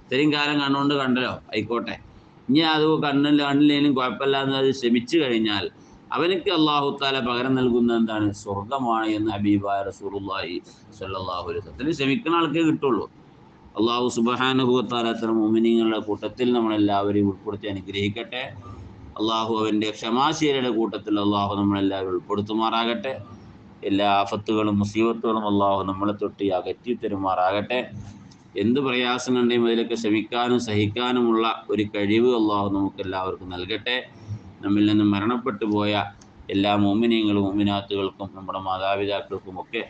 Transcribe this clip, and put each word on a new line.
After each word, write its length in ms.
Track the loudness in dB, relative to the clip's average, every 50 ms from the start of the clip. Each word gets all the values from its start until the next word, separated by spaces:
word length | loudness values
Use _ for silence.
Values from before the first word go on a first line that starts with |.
ഇത്രയും 280 | _ -2 0 2 2 2 2
കാലം 220 | 2 0 0 0 0
കണ്ണുകൊണ്ട് 340 | 0 0 0 0 2 0 0 0
കണ്ടല്ലോ, 320 | 2 0 0 0 0 -2 -4 -8 -10 -6
ആയിക്കോട്ടെ, 440 | -4 -4 -2 0 -2 -4 -2 -4 -10 -12 -14 -20 -20 -20 -20 -20 -20 -14 -2
ഇനി 140 | 2 2 4 4 4 2
അത് 100 | 2 4 4 2 2 0
കണ്ണിൽ, 340 | 0 2 2 4 4 4 4 4
കണ്ണിലേലും 440 | 2 4 4 6 6 4 4 2 2 2
കുഴപ്പമില്ല 400 | 2 0 -2 -2 -2 -2 0 0 0 0
എന്ന് 140 | -2 0
അത് 120 | 2 2 2
ക്ഷമിച്ചു 460 | 0 2 2 2 2 2 2 2 2
കഴിഞ്ഞാൽ 480 | 2 2 2 2 0 0 0 0 -2 -4 -6 -10 -12 -20 -20 -20 -20 -12 -8
അവനക്ക് 380 | -2 0 0 0 0 0 0 0 2
അല്ലാഹു 320 | 2 2 2 2 2 0 0 -2 -2
തആല 180 | -4 -2 -2 -2
പകരം 340 | -2 -2 -2 -2 0 0 2
നൽകുന്ന 360 | 2 2 2 2 4 2 2 4 2
എന്താണ്? 280 | 2 0 0 0 0 -2 -2 -4
സ്വർഗ്ഗമാണ് 640 | -8 -6 -6 -6 -4 -4 -4 -4 0 0 0 0 0 -2 -2
എന്ന് 140 | -2 -2 -2
ഹബീബായ 480 | -2 0 2 2 2 2 2 -2 -2 -2 -4
റസൂലുള്ളാഹി 720 | -6 -8 -8 -10 -8 -8 -8 -8 -6 -6 -6 -6 -6 -8 -10 -10 -12 -20 -20 -20 -20 -16
സ്വല്ലല്ലാഹു 480 | -12 -10 -8 -8 -6 -6 -6 -6 -6 -6
അലൈഹി 140 | -6 -8 -8
വസല്ലം. 180 | -8 -10 -12 -6
ഇതിൽ 160 | -4 -4 -2
ക്ഷമിക്കുന്ന 380 | -2 0 0 0 0 0 0 0 2
ആൾക്കേ 220 | 2 0 0 2 2
കിട്ടുള്ളൂ. 380 | 2 0 2 2 0 0 0 -2 -6 -12 -20 -20 -20 -20 -20 -20 -20 -20 -20 -20 -12 -4
അല്ലാഹു 280 | -2 0 0 0 0 -2 -2
സുബ്ഹാനഹു 600 | 0 0 0 0 0 0 0 2 2 2 2 4 2
വ 60 | 2 2 0
തആല 160 | -2 -2 -2 -2 -2
അത്തരം 220 | -2 -2 0 0 2
മുഅ്മിനീങ്ങളുടെ 600 | 2 2 2 4 4 4 4 4 4 2 0 -2 -2
കൂട്ടത്തിൽ 420 | -4 -6 -4 -6 -10 -4 -2 0 2 2
നമ്മളെല്ലാവരെയും 720 | 2 2 0 2 2 2 2 2 2 0 2 2 2 2 2
ഉൾപ്പെടുത്തി 380 | 0 -4 -8 -8 -8 -6 -6 -8 -8
അനുഗ്രഹിക്കട്ടെ. 680 | -8 -8 -6 -4 -2 -2 -2 -2 -4 -10 -8 -8 -10 -10 -10 -12 -16 -16 -16 -16 -16 -16 -18 -18 -20 -20 -18 -6
അല്ലാഹു 340 | -4 -2 0 0 0 0 -2 0 0
അവൻ്റെ 280 | 0 0 0 0 0 -2 -4
ക്ഷമാശീലരുടെ 720 | -6 -4 -2 2 2 2 2 2 2 2 2 2 2 0 0 0
കൂട്ടത്തിൽ 380 | 0 0 -2 -4 -8 -4 -2 -2 0 2
അല്ലാഹു 280 | 2 2 0 0 0 0 0
നമ്മളെല്ലാവരും 540 | 2 2 2 2 0 0 -2 -2 -4 -4 -4
ഉൾപ്പെടുത്തുമാറാകട്ടെ. 1000 | -4 -4 -2 -4 -2 -2 -2 -2 0 0 0 0 0 0 0 -2 -4 -4 -6 -8 -8 -12 -16 -18 -20 -20 -20 -20 -20 -20 -20 -18 -8 -4
എല്ലാ 240 | -2 0 2 4 4 4 2
ആഫത്തുകളും 540 | 2 0 -4 -6 -2 0 0 2 2 2 2 2
മുസീബത്തുകളും 640 | 0 0 2 2 2 2 0 -2 -2 -2 0 0 0 0
അല്ലാഹു 320 | 2 2 4 2 2 0 0 -4
നമ്മളെ 240 | -4 -2 -2 -2 -2 -2
തൊട്ട് 240 | -4 -6 -4 -2 -2 0 0
അകറ്റി 360 | 0 -2 -4 -8 -8 -4 -6 -4 -4
തരുമാറാകട്ടെ. 800 | -4 -6 -4 -2 -2 0 0 2 2 2 0 -2 -2 -2 -4 -4 -4 -6 -12 -14 -14 -14 -16 -18 -20 -20 -20 -20 -20 -10 -6 0
എന്ത് 180 | 2 2 2 2 2
പ്രയാസങ്ങളുണ്ടെങ്കിലും 840 | 0 0 0 0 0 -2 -2 0 0 2 2 4 4 4 4 4 4
അതിലൊക്കെ 280 | 2 2 0 -2 -4 -2
ക്ഷമിക്കാനും 580 | 0 0 0 0 0 -2 -2 -2 0 2 2 2 2
സഹിക്കാനുമുള്ള 800 | 0 0 0 0 0 0 -2 -2 0 2 2 4 4 4 4 2 0 -2 -4 -4 -4
ഒരു 140 | -2 -2 -2 -2 -2
കഴിവ് 360 | -2 0 2 4 4 4 4 4 4
അല്ലാഹു 280 | 2 2 2 0 0 0 0
നമുക്ക് 240 | 0 0 -2 -2 -6 -8
എല്ലാവർക്കും 440 | -6 -4 -4 -4 -4 -6 -8 -10 -10 -8
നൽകട്ടെ. 420 | -8 -6 -6 -6 -6 -4 -4 -4 -4 -4 -8 -20 -20 -14 -12 -12 -12 -12 -18 -18 -6
നമ്മിൽ 220 | -2 0 4 4 4 4
നിന്ന് 160 | 4 4 4 4 4
മരണപ്പെട്ടു 520 | 2 0 0 -2 -2 -2 -6 -4 -4 -4 -2
പോയ 200 | 0 0 0 0 0 -2 -2 -4 -8 -18 -20 -20 -20 -20 -12 -4 -2
എല്ലാ 180 | 0 2 2 2 4 4
മുഅ്മിനീങ്ങളും 600 | 2 4 2 2 4 2 2 2 2 2 2 0
മുഅ്മിനാത്തുകൾക്കും 840 | 0 0 0 0 2 0 -2 -4 -4 -4 -2 -2 -4 -6 -8 -12 -12 -12
നമ്മുടെ 240 | -14 -12 -8 -8 -6 -4
മാതാപിതാക്കൾക്കുമൊക്കെ 1120 | -4 -4 -2 -2 -2 0 0 -2 -2 -4 -4 -6 -8 -10 -10 -10 -12 -12 -12 -12 -8 -8 -8 -8